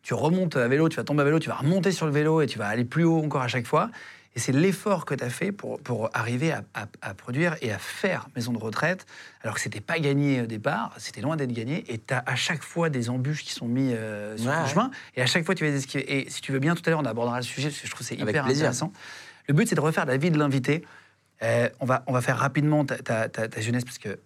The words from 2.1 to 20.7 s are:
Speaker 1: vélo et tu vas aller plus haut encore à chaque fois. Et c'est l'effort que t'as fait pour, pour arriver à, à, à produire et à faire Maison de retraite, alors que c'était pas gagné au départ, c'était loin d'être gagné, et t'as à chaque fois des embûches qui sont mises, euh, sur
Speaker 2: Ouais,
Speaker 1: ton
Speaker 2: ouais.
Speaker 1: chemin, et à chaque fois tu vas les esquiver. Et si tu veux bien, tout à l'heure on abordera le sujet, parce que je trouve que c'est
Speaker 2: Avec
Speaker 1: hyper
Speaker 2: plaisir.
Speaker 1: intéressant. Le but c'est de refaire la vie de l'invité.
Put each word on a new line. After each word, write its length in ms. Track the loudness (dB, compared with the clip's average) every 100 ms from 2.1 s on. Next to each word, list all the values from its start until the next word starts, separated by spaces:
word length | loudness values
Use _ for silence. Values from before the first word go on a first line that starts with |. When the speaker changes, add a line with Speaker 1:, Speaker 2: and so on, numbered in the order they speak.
Speaker 1:
vélo 300 | 2 4 4
et 60 | 2
tu 100 | 0
vas 80 | -2
aller 200 | 0 0
plus 180 | 4
haut 200 | 4 4
encore 200 | 2 0
à 40 | 0
chaque 200 | -2 2
fois. 240 | 2 2 -4 -18 -20 _ -6
Et 40 |
c'est 120 | 2
l'effort 540 | 4 4 2 0 0 0
que 80 |
t'as 160 | -4 -4
fait 220 | -2 -4
pour, 280 | -4 -8 -8
pour 300 | -4 -2 -2 -2
arriver 360 | -2 0 0
à, 120 | 0 -6
à, 140 | -10 -10 -10
à 100 | -12
produire 420 | -10 -6 0 0 0
et 100 | -4
à 60 | -4
faire 520 | -8 -4 -2 -2 -6 -6
Maison 160 | -4
de 60 | -2
retraite, 480 | -2 -2 0 -2 -8 -20 -20 -10
alors 100 | -6
que 80 | -4
c'était 180 | -6 -8
pas 200 | -4 0
gagné 420 | 2 4 4 2
au 60 | 0
départ, 480 | -4 -2 -2 -4 -8
c'était 240 | -14 -6
loin 140 | -4 -2
d'être 180 | -2
gagné, 300 | -4 -4 -6 -6
et 60 | -10
t'as 240 | -4 -4 -2
à 100 | -2
chaque 280 | 0 -2
fois 260 | -4 0 0
des 220 | 0 -2
embûches 320 | -2 -2 -4
qui 100 | -6
sont 140 | -8 -2
mises, 260 | 2 2 0
euh, 400 | -4 -6 -6 -4
sur 120 | 0
Speaker 2:
Ouais, 60 | 0
Speaker 1:
ton 80 |
Speaker 2:
ouais. 60 | 2
Speaker 1:
chemin, 220 | 2 0 -4 -10 0
et 60 |
à 60 | 2
chaque 180 | 2 2
fois 80 |
tu 120 | 0 2
vas 40 |
les 80 | 0
esquiver. 340 | -2 -4 -2 -2
Et 140 | -2
si 100 | -8
tu 100 | -2
veux 60 | 0
bien, 160 | 2
tout 80 | 2 2
à 20 |
l'heure 100 | 0
on 60 | 0
abordera 320 | 0 0 -2
le 60 | -4
sujet, 240 | -4 -4
parce 100 | -4
que 60 | -10
je 60 |
trouve 80 | -10
que 60 | -8
c'est 120 | -4
Speaker 2:
Avec 100 | 0
Speaker 1:
hyper 120 | 2 2
Speaker 2:
plaisir. 180 | 4
Speaker 1:
intéressant. 280 | 2 2 -4 -6 -18 -16 -18 -14 2
Le 60 |
but 160 | 4 4
c'est 60 | 4
de 60 |
refaire 260 | 2 2 0
la 100 | 2
vie 140 | 4
de 80 | 4
l'invité. 440 | 4 2 2